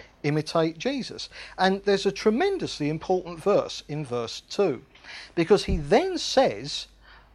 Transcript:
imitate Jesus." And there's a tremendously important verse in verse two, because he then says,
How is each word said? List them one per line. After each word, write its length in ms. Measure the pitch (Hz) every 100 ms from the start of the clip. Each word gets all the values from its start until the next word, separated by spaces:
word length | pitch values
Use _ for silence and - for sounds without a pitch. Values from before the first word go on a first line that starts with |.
| - _
imitate 540 | 147 151 151 165 165 160
Jesus." 540 | 247 277 190 - - - - -
And 260 | 185 196
there's 220 | 202 196 202
a 60 |
tremendously 800 | 196 214 226 403 381 147 - 147
important 520 | 160 - 185 170 165
verse 400 | 190 180 - - -
in 160 | 151
verse 380 | 135 120 113 -
two, 400 | - - 190 120 - - - - -
because 300 | - 160 202
he 140 | - 165
then 400 | 143 226 381 339
says, 720 | - - 233 104 143 - - _ - - -